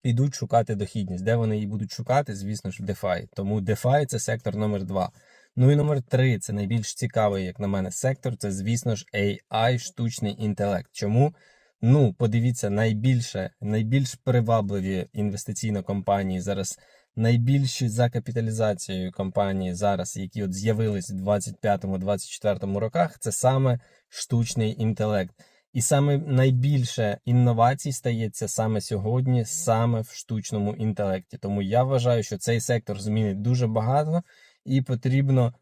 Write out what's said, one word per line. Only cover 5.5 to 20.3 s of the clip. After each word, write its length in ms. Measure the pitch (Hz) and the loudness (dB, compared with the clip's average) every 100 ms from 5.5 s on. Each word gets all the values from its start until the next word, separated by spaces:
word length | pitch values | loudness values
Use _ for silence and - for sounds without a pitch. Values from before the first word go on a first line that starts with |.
| - | 4
Ну 120 | 127 | 4
і 60 | 147 | 6
номер 260 | 147 143 | 2 -2
три, 360 | - 127 127 107 | 0 2 2 0
це 140 | - | -2
найбільш 420 | 101 98 113 107 | -4 0 -2 -4
цікавий, 500 | - 123 113 107 98 | -6 -2 2 2 0
як 160 | 92 92 | -4 -4
на 80 | 101 | -2
мене, 220 | 98 92 | -2 -2
сектор, 460 | - 131 135 127 113 | -2 -4 -2 -6 -4
це, 160 | 101 | -4
звісно 440 | 98 98 117 120 107 | -4 -2 -2 -2 -4
ж, 100 | - | -4
A 240 | 107 101 101 _ | 0 0 -2 _
I, 280 | 110 117 123 | 0 2 0
штучний 580 | - - 120 - 107 101 | -4 -4 -4 -2 -6 -2
інтелект. 520 | 107 95 101 92 - | -4 -2 -2 -2 -6
Чому? 420 | - 104 113 147 - _ _ _ _ | -6 0 4 2 0 _ _ _ _
Ну, 340 | 113 143 123 | 4 6 6
подивіться, 560 | 90 117 117 123 120 104 | 2 0 2 0 0 -2
найбільше, 800 | 101 110 107 123 127 120 101 95 _ | 0 0 2 2 2 0 -6 -8 _
найбільш 540 | 107 107 110 135 131 | -4 -2 2 0 0
привабливі 960 | - - 123 113 113 101 101 95 95 - | -4 0 2 4 0 0 -2 -2 -4 -4
інвестиційно 680 | - 104 104 - 101 110 101 | -4 -4 -4 -8 -6 -2 -2
компанії 580 | 92 101 95 101 95 92 | -2 -4 0 0 0 -2
зараз, 380 | 90 98 95 - _ _ _ - | -2 -4 -4 -8 _ _ _ 0
найбільші 720 | 113 120 120 139 135 - 123 | 4 4 4 2 2 -2 -2
за 220 | 110 120 | 2 0
капіталізацією 1000 | 120 - 120 113 110 107 92 - 95 92 | 0 -4 -4 -4 0 0 0 -6 -6 -6
компанії 640 | 87 95 98 101 95 92 | -4 -4 0 0 0 -4
зараз, 420 | 90 101 95 90 - | 0 0 0 -4 -8
які 260 | 95 | -8